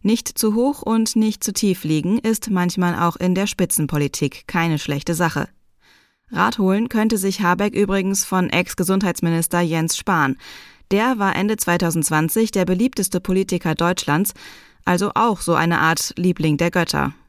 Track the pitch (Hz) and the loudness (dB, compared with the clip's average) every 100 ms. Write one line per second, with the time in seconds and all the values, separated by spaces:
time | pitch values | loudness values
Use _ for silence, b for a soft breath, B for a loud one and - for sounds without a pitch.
0 | 196 240 - - 220 214 254 285 - 226 | 2 0 -2 -2 0 2 0 0 -2 0
1 | 220 226 214 214 - 190 202 180 156 156 | 2 2 0 0 -4 0 0 0 0 0
2 | 175 226 220 220 - 185 180 175 180 - | 2 0 0 -2 -2 0 0 0 0 0
3 | 170 - 180 185 202 - 175 - 147 151 | -2 0 0 0 -2 -2 -2 0 -2 0
4 | 143 - 143 - - 170 165 151 - 143 | -2 -2 -4 -4 -6 -2 0 0 -2 -4
5 | - 165 170 147 139 _ _ _ b b | -2 0 0 0 -6 _ _ _ b b
6 | b b b 226 - - 190 196 233 220 | b b b 0 0 2 2 2 0 0
7 | 220 214 196 190 214 180 202 - 202 190 | 0 0 -2 0 0 2 0 0 0 0
8 | 190 196 - 185 180 - 180 - 185 190 | 0 -2 -2 0 0 0 -2 -4 0 2
9 | 190 175 165 165 170 175 175 160 160 - | 0 0 0 0 0 0 0 0 -2 -4
10 | - 175 139 131 B B B B B 196 | -2 0 0 -2 B B B B B 0
11 | 233 247 196 - 208 214 - 175 170 165 | 2 2 0 0 -2 0 0 2 2 0
12 | 151 156 160 - 226 202 180 180 247 - | 0 2 2 2 0 2 0 2 0 0
13 | 185 180 185 185 190 175 170 156 170 180 | -2 -2 0 0 0 -2 -2 0 0 0
14 | - 147 196 - B B B B - 180 | 0 0 0 -4 B B B B 0 0
15 | 202 - 233 202 - 160 165 170 160 165 | 0 2 0 0 0 2 2 2 2 2
16 | - - 180 170 156 147 170 180 165 147 | -4 0 0 2 2 2 2 0 0 0
17 | 139 - | -2 -6